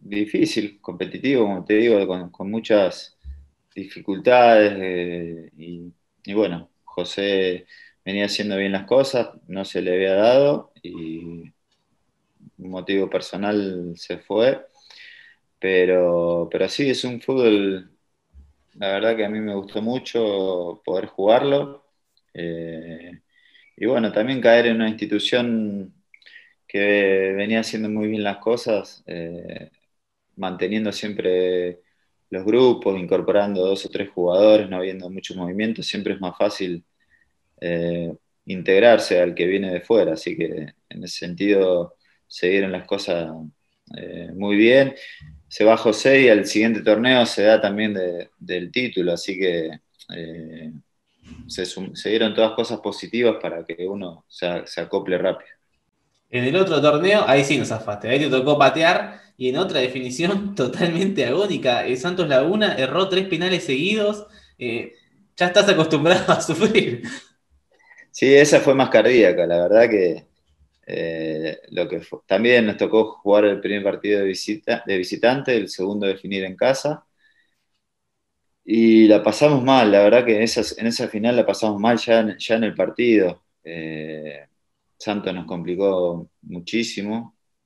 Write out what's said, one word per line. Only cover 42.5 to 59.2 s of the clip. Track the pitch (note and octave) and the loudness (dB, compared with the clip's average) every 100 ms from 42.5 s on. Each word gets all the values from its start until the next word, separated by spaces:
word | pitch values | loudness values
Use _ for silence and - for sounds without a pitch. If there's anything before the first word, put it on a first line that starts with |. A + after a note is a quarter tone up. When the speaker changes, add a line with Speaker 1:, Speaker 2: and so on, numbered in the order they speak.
| G2 F#2+ | 0 -2
Speaker 1:
las | F2+ - | -6 -6
cosas, | G2 G2 F2 D#2+ D#2+ D2+ _ _ _ _ - | -6 -4 -6 -6 -12 -16 _ _ _ _ -18
eh, | F2+ F2 F2 F2+ | -16 -14 -14 -8
muy | G2+ G#2 | 0 4
bien. | A2+ C3 C3+ - - - - - - | 6 6 4 -2 -18 -20 -20 -20 -10
Se | - | 2
va | A2 A2+ | 4 4
José | A#2 G#2+ C3+ C3+ | 2 2 4 6
y | B2+ | 6
al | G#2 G2 | 6 2
siguiente | G#2+ A2+ G#2 | 0 0 0
torneo | G#2+ G#2 B2+ B2+ A#2 | 2 2 4 2 2
se | - | 2
da | G#2+ A2 | 4 4
también | G2+ G2+ G#2+ G2 | 2 -2 -4 -4
de, | F2+ F2 - _ | -4 -6 -12 _
del | F2+ F2+ F2 | -10 -8 -6
título, | B2 B2 - F2 | -6 -4 -2 -2
así | E2 - F#2 | -4 -6 -4
que, | F#2 E2+ D#2+ D#3 _ _ - F2 | -2 -2 -6 -10 _ _ -18 -16
eh, | D#2+ E2 D#2+ E2 D#2+ - _ _ _ _ - - - | -14 -16 -16 -16 -16 -18 _ _ _ _ -20 -20 -12
se | - F2+ | -8 -8
sum-, | F#2 F#2 - | -8 -12 -8
se | G2 | -2
dieron | A2+ A2 G#2+ | 0 -2 -2
todas | A2 | -4
cosas | A2+ A2+ G#2+ | -4 -8 -8
positivas | G#2 - F2+ A#2 A#2 - | -10 -10 -8 -2 0 0
para | E2+ E2 E2 | -6 -10 -12
que | E2+ F#2 | -10 -8
uno | G2+ F2 E2 _ | -8 -12 -16 _
se | - F2 | -8 -6
a-, | F2 - | -6 -8
se | F2 | -12
acople | E2 G2 F#2+ F2+ | -6 -6 -4 -2
rápido. | F#2 - - _ _ _ _ _ _ _ _ | -2 -4 -10 _ _ _ _ _ _ _ _
Speaker 2:
En | B2 | -4
el | B2 F3+ | 0 0
otro | F#3 D3 | 2 2
torneo, | D3+ D3 F#3+ G#3 B2+ | 4 4 2 2 4
ahí | C#3+ | 2
sí | C#3 C#3 | 2 0
nos | - | -2
zafaste, | A2 - G2+ A2 | -6 -8 -8 -2
ahí | C#3 | 0
te | D3 | 0
tocó | B2+ C#3 C#3+ | 0 2 4
patear, | C3+ D#3 E3 G3+ - - | 4 4 2 2 -2 -14